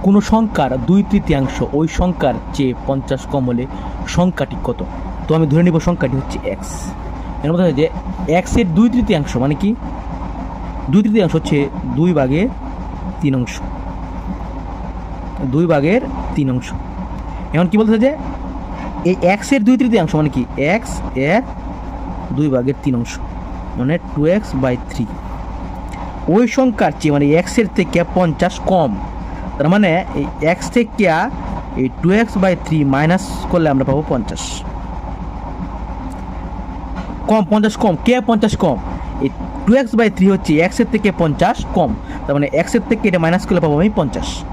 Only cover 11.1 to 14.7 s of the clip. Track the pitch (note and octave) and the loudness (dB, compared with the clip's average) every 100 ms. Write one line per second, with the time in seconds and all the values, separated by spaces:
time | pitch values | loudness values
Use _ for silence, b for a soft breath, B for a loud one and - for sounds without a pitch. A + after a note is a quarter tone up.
11.1 | A3 F3 D#3+ - D3 C#3+ - C#3 B2 E3+ | 4 4 2 2 0 0 -2 -4 2 2
12.1 | D#3 C3 D3 A3+ - - - - - F#3 | 4 2 2 0 -2 -10 -8 -8 -8 -8
13.1 | F#3 D3 C3 B2 - - - - - - | -2 0 0 -2 -6 -8 -8 -8 -8 -8
14.1 | - - F#3+ - - - | -8 -8 -8 -8 -8 -8